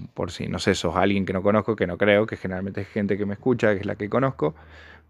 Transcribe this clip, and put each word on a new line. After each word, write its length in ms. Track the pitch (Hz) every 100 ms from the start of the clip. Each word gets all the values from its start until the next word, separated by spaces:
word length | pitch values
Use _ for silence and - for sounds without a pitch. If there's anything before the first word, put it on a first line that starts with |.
| -
por 160 | - 95
si, 160 | - 90
no 120 | 90
sé, 140 | -
sos 200 | 92 87 90
alguien 300 | 98 98 92
que 60 |
no 100 | 92
conozco, 320 | 101 107 101
que 120 | 104 90
no 120 | 87
creo, 280 | 104 104 110
que 100 | 104
generalmente 460 | 92 92 98 101
es 60 | 98
gente 300 | 110 101 101
que 80 | 101
me 80 |
escucha, 400 | 101 131 117 110
que 60 | 98
es 60 | 101
la 100 | 104
que 120 | 101
conozco, 460 | 117 135 - 151 - - - - -